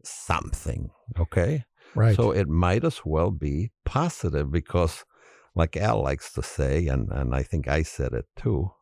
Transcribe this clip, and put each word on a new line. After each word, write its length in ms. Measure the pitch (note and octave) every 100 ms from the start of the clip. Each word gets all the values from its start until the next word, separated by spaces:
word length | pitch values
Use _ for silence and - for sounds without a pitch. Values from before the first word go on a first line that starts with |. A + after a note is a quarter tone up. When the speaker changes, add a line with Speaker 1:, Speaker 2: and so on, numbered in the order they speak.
Speaker 1:
something, 880 | - - - E2 - - D#2 - - - - -
okay? 460 | E2+ F#2 F2 D3+ - _ -
Speaker 2:
Right. 220 | A#2+ A2+ G#2
Speaker 1:
So 140 | A2+
it 180 | F#2+ D#2
might 340 | D#2+ F2 G#2
as 180 | E3 -
well 260 | D2+ D#2 F#2
be 400 | E2 D2+ D2 A2+ _
positive, 680 | - C3+ E3+ - F2 D2 C#2+
because 540 | D#2+ - F2 D#2+ - - _ - - _
like 220 | E2+ D#2+ D#2+
Al 260 | G2 A1+
likes 300 | C#2 C#2+ -
to 100 | -
say, 440 | - - C2+ D2+ E2
and, 220 | C2 G1+
and 220 | C2 B1
I 80 | C2
think 260 | C2+ D2+ B1
I 140 | D#2
said 300 | D#2 - C2
it 100 | A#1 -
too, 380 | - B2+ D2+ F#2+ -